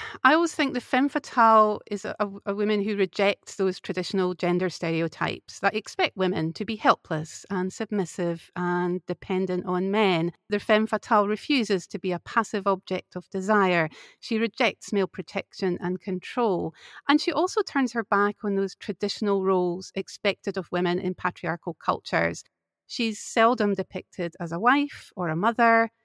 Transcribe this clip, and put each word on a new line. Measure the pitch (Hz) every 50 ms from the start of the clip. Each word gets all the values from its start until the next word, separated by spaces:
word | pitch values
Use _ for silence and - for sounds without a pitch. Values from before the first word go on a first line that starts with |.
<sighs> | - - - - -
I | 262 302
always | 330 349 320 -
think | - 285 262
the | 247 247
femme | - - - 254 277 277
fatale | - 294 - - - 247 226 226 220 220 214 214 208 - - -
is | 208 196 -
a, | 190 - -
a, | 208 202 196 - -
a | 208 202
woman | 202 208 214 214 208
who | 196 220 208
rejects | 202 190 185 - - 196 202 - - _ - -
those | - 190 190 180 -
traditional | - - 170 185 180 - - 190 185 180 180
gender | - - 175 175 175 185 180
stereotypes | - - 180 165 165 160 165 165 - - 165 - - - - - - -
that | 196 196 190
expect | 214 - - - - 370 - -
women | 185 185 175 196 - 156 165 160
to | - 202
be | 202 220
helpless | - - 277 - - _ - 165 151 160 - - - - -
and | 202 185 185 185
submissive | - - 220 - 208 208 180 - - - 175 170 170 165 - - _
and | 175 175 175 175 175 180 175 180 180 -
dependent | - 170 - - - 190 185 190 180 185 180 180
on | 180 180 180 190 196
men. | 202 220 214 190 180 160 165 175 - _ _ -
The | 208 208
femme | - - 220 214 220
fatale | - 220 208 - - 233 208 202 202
refuses | 214 - - - 294 262 220 - 202 185 - -
to | - 190
be | - 185
a | 175 170
passive | - - - 233 208 - - 202 190
object | 202 190 190 - - 190 - - _ -
of | 180 - _
desire. | - 190 185 202 214 208 190 185 180 170 160 156 - - - - - _
She | - - 233 214
rejects | 226 214 - - 254 202 - - - -
male | 208 196 190
protection | 170 - - 175 - - 196 - - - - 202 185 175 -
and | 196 180 185 185
control. | - 202 185 185 - - - 254 240 214 180 170 175 165 - - - - - - - -
And | 302 302
she | - 359
also | - 294 349 370 - 440
turns | 392 - - 285 262 233
her | - 233 208
back | - 208 202 202 208 208 -
on | - 208 196
those | 196 196 190 -
traditional | - - - 196 - 208 202 - - 214 208 202 196 190
roles | 190 190 180 180 175 175 185 185 - -
expected | 190 180 - - - - 202 - - - 202 180
of | 190 175 -
women | - 175 180 175 175 180
in | - 185 180
patriarchal | - - 180 - - - 165 170 - - 170 160
cultures. | - - - - - - - 185 165 170 165 170 - - _ _ _ _ _ _ _ _
She's | _ - - 233 226 208 -
seldom | - - - 240 226 233 247 226 214 208 196
depicted | 190 185 - - 180 - _ _ - 175 170 - -
as | 175 165
a | 165 175
wife | 214 240 269 285 285 285 - - - - _
or | 190 175 165
a | 156
mother, | 165 196 233 220 - 233 233 226 226 226 220 - _ _